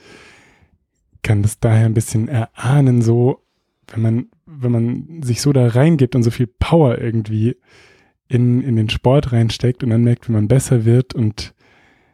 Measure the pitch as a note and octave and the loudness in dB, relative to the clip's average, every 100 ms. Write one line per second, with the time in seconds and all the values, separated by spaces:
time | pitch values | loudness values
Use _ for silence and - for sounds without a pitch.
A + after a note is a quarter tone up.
0 | - - - _ _ _ _ _ _ _ | -20 -20 -20 _ _ _ _ _ _ _
1 | _ _ - G#2 G2+ - A#2 A2 A2+ A2 | _ _ -4 -2 -2 -2 0 2 2 0
2 | - A#2 A2+ B2 A2 - A#2+ C#3+ C3 A#2+ | -2 -4 -2 -4 -6 -6 0 2 4 2
3 | A2+ A#2+ B2 C#3+ _ _ _ _ _ G#2+ | 2 2 0 -2 _ _ _ _ _ -4
4 | A2+ A2+ - _ _ D3+ B2 A#2 A#2 B2 | -2 -2 -4 _ _ -8 -2 -2 -2 -4
5 | D3 E3 B2+ A#2 D3 C3+ A#2+ A#2 D#3 D#3+ | -10 -10 -6 -2 0 2 2 2 2 2
6 | B2+ C3 A#2 - B2 - - E3+ C#3 A#2 | 2 2 0 -2 -6 -4 0 2 2 0
7 | A#2+ A2+ G#2+ G#2+ A2+ - _ _ _ _ | -4 -4 -4 -2 -2 -4 _ _ _ _
8 | _ _ - A#2+ B2 B2 C3 A2 G#2+ - | _ _ -4 0 2 0 0 -2 -2 -2
9 | B2 C#3 C#3 A#2 A#2 - A#2+ - B2 A2+ | 2 2 2 0 0 0 -4 -2 -2 0
10 | A#2+ A#2+ - G#2+ G#2 C3 - B2 A2+ B2 | 2 0 -2 -2 2 0 2 0 2 2
11 | - D#3 G#2+ - - _ _ _ _ _ | 0 -2 -4 -4 -14 _ _ _ _ _
12 | _ | _